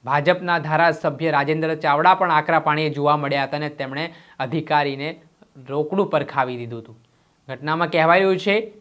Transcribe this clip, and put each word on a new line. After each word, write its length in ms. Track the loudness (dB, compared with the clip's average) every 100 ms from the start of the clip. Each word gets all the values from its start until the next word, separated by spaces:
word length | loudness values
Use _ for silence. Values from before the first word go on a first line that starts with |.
| 0
ભાજપના 520 | 2 2 2 0 -2 0
ધારાસભ્ય 640 | 2 2 2 -4 -2 0 0
રાજેન્દ્ર 360 | 0 -2 -2 -2 0
ચાવડા 280 | 4 4 4
પણ 140 | 4 2
આકરા 240 | 2 0 2
પાણીએ 240 | 0 -2 0
જોવા 180 | 0 2
મળ્યા 240 | 0 -2 -2
હતા 140 | -4
અને 80 | -6 -8
તેમણે 240 | -8 -6 -8 -12 -20 -10 -6
અધિકારીને 640 | -6 0 0 0 -4 -8 -10 _ _ _ -20 -8
રોકડું 400 | -4 -2 -2 0
પરખાવી 460 | -2 -2 -2 -2 -4
દીધું 220 | -10 -12
હતું. 160 | -14 -20 _ _ _ _ -16
ઘટનામાં 420 | -8 -4 -2 0 2
કહેવાયું 480 | 4 6 4 0 0
છે 100 | -2 -2 -16